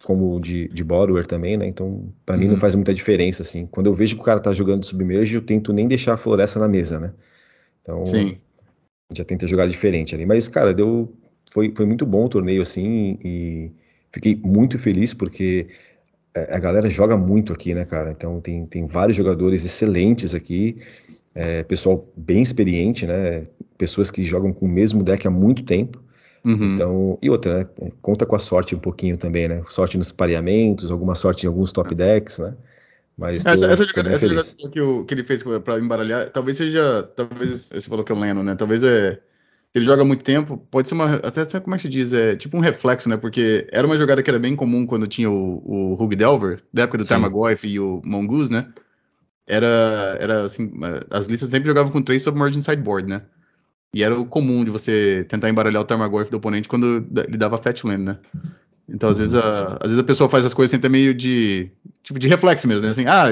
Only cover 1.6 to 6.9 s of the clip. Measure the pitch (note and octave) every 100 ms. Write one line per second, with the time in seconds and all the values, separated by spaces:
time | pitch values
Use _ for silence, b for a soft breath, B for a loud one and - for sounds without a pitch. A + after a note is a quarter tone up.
1.6 | F#2+ F#2+ F#2+ G2 G2 - - F#2 G2 G2
2.6 | G#2 G2 G2 F#2+ - F#2+ F2+ F#2 F2 E2+
3.6 | F2 - G2 F#2+ G#2+ A2 - G#2+ G#2+ F#2+
4.6 | G2 G2 F#2+ F#2+ F#2 F#2+ A2 A#2 A2+ G#2+
5.6 | G#2+ G#2 A#2 C3 B2+ A2+ A2+ G#2 G#2 G#2+
6.6 | G#2+ G2 D#2+